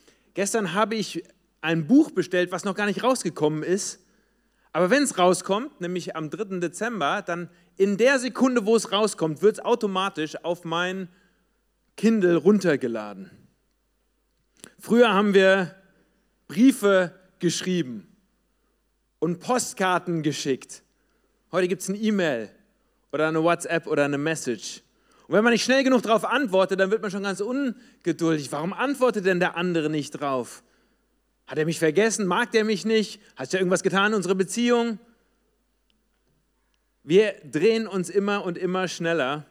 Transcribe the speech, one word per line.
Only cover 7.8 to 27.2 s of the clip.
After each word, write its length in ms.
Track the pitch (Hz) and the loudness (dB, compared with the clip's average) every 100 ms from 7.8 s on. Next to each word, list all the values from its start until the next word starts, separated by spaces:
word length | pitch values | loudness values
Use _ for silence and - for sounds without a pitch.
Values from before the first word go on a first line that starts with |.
| 196 196 | 0 4
der 220 | 240 277 | 4 2
Sekunde, 480 | 247 196 262 247 202 | 0 0 2 2 2
wo 80 | 226 | 2
es 160 | - | 2
rauskommt, 500 | 196 214 - 160 143 | 0 0 0 -4 2
wird's 180 | 202 208 | 2 2
automatisch 760 | 196 240 208 185 190 170 156 - | 0 -2 0 -2 -4 -4 -8 -6
auf 220 | 165 175 170 | -6 -6 -4
mein 440 | 165 180 190 180 _ _ _ _ _ _ _ _ - | -2 -2 -4 -10 _ _ _ _ _ _ _ _ 0
Kindle 400 | 214 226 180 170 | 2 4 4 4
runtergeladen. 960 | 151 208 180 139 123 117 107 98 95 - _ _ _ _ _ _ _ _ _ _ _ _ - _ | 4 4 4 0 -2 -6 -8 -14 -18 -20 _ _ _ _ _ _ _ _ _ _ _ _ -20 _
Früher 340 | - 226 240 | 0 4 6
haben 220 | 190 208 | 4 4
wir 420 | 196 190 196 175 - _ _ _ _ _ _ - | 6 6 4 0 -8 _ _ _ _ _ _ -8
Briefe 680 | - 262 262 202 190 175 - _ _ | 4 4 6 4 4 2 -4 _ _
geschrieben 680 | 175 - 185 180 135 110 85 _ _ _ _ _ _ _ _ _ _ _ | -2 -2 -2 -2 -4 -8 -16 _ _ _ _ _ _ _ _ _ _ _
und 220 | 160 170 | -4 -4
Postkarten 800 | - 254 - - 185 180 180 170 | -2 -2 -2 -2 0 0 -2 -2
geschickt. 640 | 151 139 143 131 - - _ _ _ _ _ _ _ | -2 -4 -4 -4 -6 -20 _ _ _ _ _ _ _
Heute 160 | 180 180 | -2 -2
gibt's 220 | 180 - | -2 -6
ein 60 | 202 | -4
E-Mail 560 | 220 208 170 120 107 - _ _ _ _ _ | -2 0 0 -2 -6 -16 _ _ _ _ _
oder 180 | 143 156 | -2 0
eine 120 | 160 | 2
WhatsApp 460 | 160 170 139 165 - | 2 0 -2 -4 -2
oder 180 | 151 143 | 0 0
eine 140 | 143 | 0
Message. 640 | 151 156 - 110 - - _ _ _ _ - | -4 -4 -6 -8 -10 -16 _ _ _ _ -2
Und 60 | |
wenn 100 | 170 | 2
man 100 | 233 | 4
nicht 100 | 233 | 2
schnell 200 | - 262 | 2 2
genug 200 | 262 254 | 4 2
darauf 200 | 202 220 | 4 0
antwortet, 560 | 185 247 262 185 185 190 | 2 -2 0 2 2 2
dann 120 | 190 | 0
wird 100 | 220 | 0
man 80 | 214 | -4
schon 140 | 196 | -6